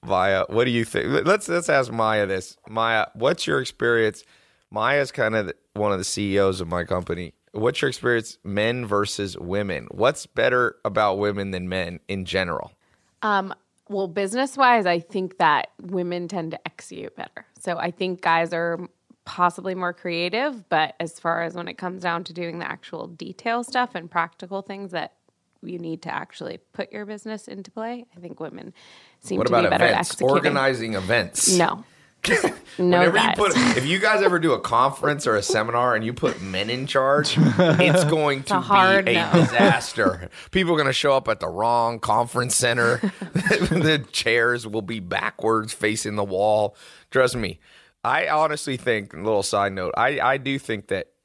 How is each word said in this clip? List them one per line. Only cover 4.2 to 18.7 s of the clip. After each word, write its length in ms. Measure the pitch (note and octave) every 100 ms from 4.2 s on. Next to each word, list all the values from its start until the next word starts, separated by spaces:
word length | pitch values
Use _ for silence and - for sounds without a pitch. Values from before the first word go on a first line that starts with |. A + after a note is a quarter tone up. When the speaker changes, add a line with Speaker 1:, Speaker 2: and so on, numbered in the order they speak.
| - _ _ _ _
Speaker 1:
Maya's 420 | G#2 A2+ C#3+ C3+
kind 240 | - A2+ A2
of 100 | F#2+
the, 80 | - _
one 180 | G#2 G#2
of 60 | F#2+
the 60 |
C 300 | F#2+ - G#2
E 40 | G2
Os 200 | G2 F#2
of 60 | E2+
my 160 | F2
company. 520 | E2+ F#2 F2 F2 F2 _ _
What's 280 | G#2 A2+ C#3
your 60 | C#3+
experience, 500 | B2+ B2+ A#2 A2 -
men 420 | - G2+ A2 B2
versus 520 | A#2 G2+ G2+ - G2+ F2+
women? 480 | F2 G2 G2+ D#2 A1+
What's 340 | - A#2 D3 -
better 500 | - A#2+ B2+ A#2+ -
about 340 | G#2+ G2 G#2 G2
women 340 | G#2 G2+ G2
than 160 | F#2 F2+
men 320 | F#2 F2 F2 _
in 160 | G2
general? 480 | F2+ F#2+ F2+ D#2+ - _ _ _ _ _
Speaker 2:
Um, 340 | A3 G3+ F#3+ - _ _ _
well, 200 | G#3 F#3+
business-wise, 760 | E3+ G3 A#3 C4+ C4+ B3+ A#3+ F#3
I 120 | E3+
think 380 | E3 G3+ F#3 -
that 300 | E3 C#3+ - _
women 460 | F3+ F#3 F3+ F3 F3
tend 240 | G3 D#3+
to 80 | - -
execute 480 | - - F#3 -
better. 300 | - - - - _
So 160 | - E3+
I 140 | F3
think 320 | F3 F#3 F3+
guys 300 | E3+ E3 E3+
are 260 | E3+ E3+